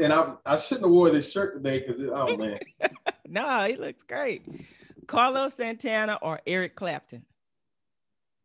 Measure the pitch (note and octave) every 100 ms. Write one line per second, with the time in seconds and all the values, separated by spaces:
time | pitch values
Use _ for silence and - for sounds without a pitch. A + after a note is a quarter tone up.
0 | D3+ D#3 E3 - C3 D#3 - B3+ F#3 F3
1 | E3+ D3+ C#3 G3 G3 C#3 C3+ C3+ C3 A#2+
2 | C3+ C#3 B2 G#2+ G#2+ G2+ - - - -
3 | - - - F#3 C#4+ A#3+ G3+ C4 D3 -
4 | - B3 C4+ E3 - - - - - -
5 | - A#3 B3+ C4 C4+ - A#3 A3+ B3 A3
6 | G#3+ G#3 D#3+ D#3 - F#3 F3+ - F3+ C#3+
7 | - A#2+ - _ _ _ _ _ _ _
8 | _ _ _ _